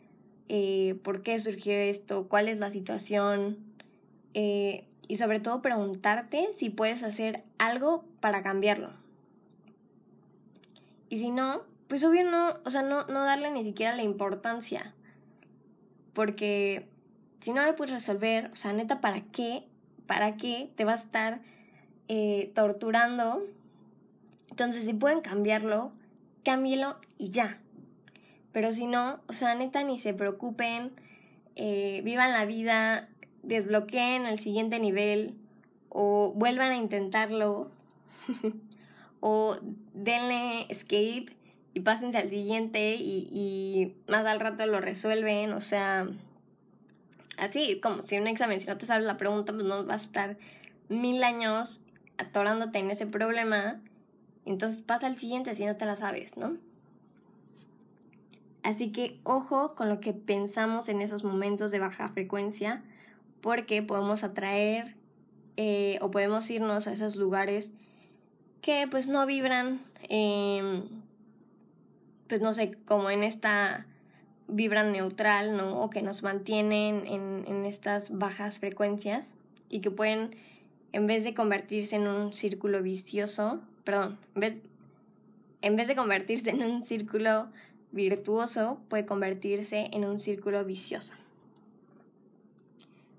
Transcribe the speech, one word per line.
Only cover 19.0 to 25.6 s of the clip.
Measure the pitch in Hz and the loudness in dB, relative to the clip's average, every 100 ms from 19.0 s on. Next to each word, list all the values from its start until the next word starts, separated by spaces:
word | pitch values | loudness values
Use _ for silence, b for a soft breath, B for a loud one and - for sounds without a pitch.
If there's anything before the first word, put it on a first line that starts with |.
¿para | 220 202 | 0 -2
qué? | - - 240 254 - _ - - - | -6 -6 -4 -6 -10 _ -20 -12 -2
¿Para | - 214 214 | 0 0 0
qué | 247 240 269 - | -4 -6 -6 -2
te | |
vas | 214 226 | 0 0
a | - | -2
estar, | 226 220 233 B B B B B - - | -2 -2 -4 B B B B B -18 -4
eh, | 220 208 202 196 - | 0 2 0 0 2
torturando? | 214 208 226 226 240 247 226 247 403 - - - - - - _ - - - | 2 2 0 4 4 2 0 -2 -4 -12 -20 -20 -20 -20 -20 _ -20 -20 -10
Entonces, | - 247 240 | -2 -2 -2
si | 220 214 | -2 2
pueden | 277 320 | 4 2
cambiarlo, | 311 202 208 214 | 0 0 2 2